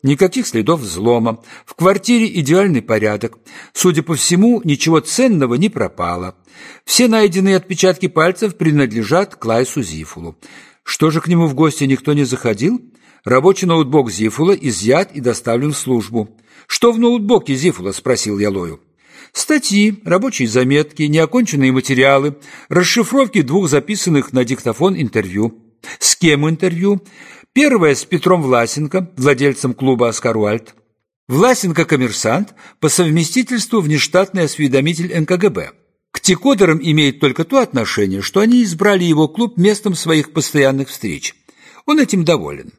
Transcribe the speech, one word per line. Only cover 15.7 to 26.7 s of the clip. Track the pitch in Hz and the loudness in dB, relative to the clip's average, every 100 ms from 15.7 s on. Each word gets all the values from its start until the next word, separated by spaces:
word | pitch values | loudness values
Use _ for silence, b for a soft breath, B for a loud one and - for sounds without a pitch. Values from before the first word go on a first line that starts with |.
в | 143 | -4
службу. | 127 120 101 117 107 _ b b b | -2 -2 -2 -6 -6 _ b b b
"Что | - 233 | 0 2
в | 226 | 4
ноутбуке | 240 240 208 226 - 131 | 0 0 2 0 2 -2
Зифула?" | 160 - 92 | -2 -2 -8
спросил | 95 - 117 104 101 | -6 -2 -2 -2 -2
я | 104 | -2
Лою. | 95 87 78 _ _ B B B | -2 -8 -12 _ _ B B B
"Статьи, | - - 302 - 202 214 202 165 | -10 -2 -2 2 2 2 0 -2
рабочие | 180 254 - 120 | 0 0 -4 0
заметки, | 120 127 143 151 - | 0 2 0 0 -4
неоконченные | 147 156 160 247 226 147 131 | 0 2 2 0 0 0 2
материалы, | 131 131 131 135 139 147 143 B B B | 0 0 2 4 4 0 -8 B B B
расшифровки | 175 175 240 208 269 254 202 | 0 0 0 0 0 2 0
двух | 131 180 175 | 0 0 2
записанных | 143 127 208 185 147 139 | 0 -2 -4 0 0 0
на | 127 120 | -2 -2
диктофон | 127 120 110 180 180 | -2 -4 -2 -2 0
интервью". | 123 117 98 98 113 - _ _ B B | -2 -4 -4 -4 -4 -6 _ _ B B
"С | - - | -2 2
кем | 165 147 151 | 2 2 0
интервью?" | 160 185 | -2 -4